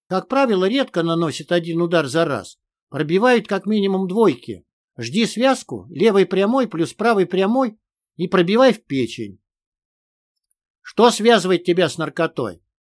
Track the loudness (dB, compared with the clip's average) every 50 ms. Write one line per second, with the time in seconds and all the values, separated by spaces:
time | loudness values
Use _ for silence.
0 | _ _ -6 -6 -4 -2 0 0 2 2 2 0 0 0 0 0 -2 -2 -2 -2
1 | -2 0 0 0 0 -2 -4 -6 -6 -2 -2 -2 -2 -2 -2 -2 -2 0 0 0
2 | 0 0 0 0 0 0 -2 -4 -6 -10 -18 _ _ _ _ _ _ _ -8 -6
3 | -4 -2 0 2 2 4 2 2 0 -2 -6 -6 -4 -2 -2 0 0 0 0 -2
4 | -2 -2 0 2 2 2 2 0 -8 -14 -14 -14 -14 _ _ _ _ _ _ -12
5 | -10 -6 -2 -2 -2 -2 -2 0 0 0 0 -2 -4 -10 -12 -14 -12 -14 -4 0
6 | 0 2 4 4 2 2 2 0 0 0 0 0 -2 -2 -2 -4 -4 -4 -4 -2
7 | 0 0 2 2 0 0 0 0 0 0 0 0 0 -2 -4 _ _ _ _ _
8 | _ _ _ -8 -6 -2 0 0 2 2 4 4 4 4 4 0 -4 _ -4 -2
9 | -2 -4 -4 -10 -12 -12 -12 -18 _ _ _ _ _ _ _ _ _ _ _ _
10 | _ _ _ _ _ _ _ _ _ _ _ _ _ _ _ _ _ -10 0 4
11 | 4 4 4 4 4 4 4 4 4 2 0 0 2 0 2 2 2 0 0 -4
12 | -6 -6 -2 -2 -4 -2 -2 -4 -6 -6 -8 -12 _ _ _ _ _ _ _